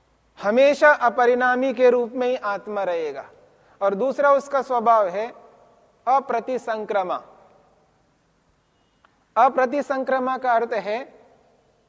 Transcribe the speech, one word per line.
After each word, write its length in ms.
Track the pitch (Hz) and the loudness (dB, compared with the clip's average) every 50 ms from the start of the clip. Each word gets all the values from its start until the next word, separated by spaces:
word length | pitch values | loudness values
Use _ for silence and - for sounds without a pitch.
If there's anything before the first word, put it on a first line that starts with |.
| _ _ _ _ _ _ _ - | _ _ _ _ _ _ _ -8
हमेशा 480 | - 202 220 254 277 285 285 277 311 294 | -4 0 2 4 4 4 4 4 4 4
अपरिणामी 840 | 294 - 240 233 240 254 240 240 247 247 254 247 254 254 262 269 226 | 4 4 2 0 2 2 2 2 2 2 2 0 0 0 0 -2 0
के 160 | 247 254 247 | 4 4 4
रूप 220 | 247 247 240 220 | 4 4 0 -4
में 160 | 247 254 247 247 | -4 -4 -4 -2
ही 80 | 254 | -4
आत्मा 460 | 226 214 208 202 185 196 208 208 202 | -4 -4 -6 -6 -6 -8 -8 -6 -4
रहेगा। 460 | 190 180 175 170 160 147 135 - - - _ _ _ _ _ _ _ _ _ - | -4 -4 -4 -4 -4 -6 -8 -10 -14 -18 _ _ _ _ _ _ _ _ _ -2
और 120 | 196 196 196 | -2 -2 0
दूसरा 380 | 190 247 269 240 285 285 285 | 0 -2 -2 0 2 4 4
उसका 300 | 277 269 269 - 277 269 | 4 2 0 -2 -4 -4
स्वभाव 460 | 247 254 254 240 220 233 226 220 202 170 | -2 -2 -4 0 2 4 4 4 4 0
है 240 | 180 202 220 247 - - - - _ _ _ _ _ _ _ _ _ _ - 233 | -2 -6 -8 -8 -10 -16 -20 -20 _ _ _ _ _ _ _ _ _ _ -2 0
अप्रतिसंक्रमा। 1120 | 262 277 262 - 240 233 - 262 254 233 - 240 220 220 214 214 208 196 185 175 147 123 - - - _ _ _ _ _ _ _ _ _ _ _ _ _ _ _ _ _ _ _ _ _ _ _ _ _ _ _ _ _ _ _ _ _ _ _ _ _ _ _ - | 0 0 0 -2 -6 -6 -4 -4 -6 -6 -6 -6 -8 -8 -6 -4 -4 -4 -2 -4 -6 -8 -10 -14 -20 _ _ _ _ _ _ _ _ _ _ _ _ _ _ _ _ _ _ _ _ _ _ _ _ _ _ _ _ _ _ _ _ _ _ _ _ _ _ _ 0
अप्रतिसंक्रमा 1040 | 220 247 269 269 269 254 233 285 285 - - 269 262 262 269 262 262 254 262 262 254 | 2 2 2 2 0 -2 0 -2 -4 -4 -4 -6 -6 -4 -2 -2 -2 -2 -4 -6 -4
का 140 | 254 247 | -2 0
अर्थ 200 | 233 226 233 240 | 0 0 -2 -2
है 420 | 240 202 175 208 214 247 277 - - - _ _ _ _ _ _ _ _ _ _ _ _ _ | -6 -6 -6 -6 -8 -8 -8 -12 -20 -20 _ _ _ _ _ _ _ _ _ _ _ _ _